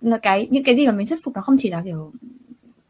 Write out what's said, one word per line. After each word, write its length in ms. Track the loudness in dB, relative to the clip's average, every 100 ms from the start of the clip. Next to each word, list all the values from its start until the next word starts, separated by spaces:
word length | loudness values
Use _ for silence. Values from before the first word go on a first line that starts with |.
là 180 | -2 0
cái, 300 | 0 0 0
những 140 | 0
cái 120 | 4 4
gì 100 | 4
mà 60 |
mình 140 | 0 -2
thuyết 120 | -6
phục 100 | -6
nó 60 | -8
không 140 | 2 2
chỉ 120 | 2
là 120 | -4
kiểu 280 | -6 -10 -12 -18 -20 -20 _ -20 _ _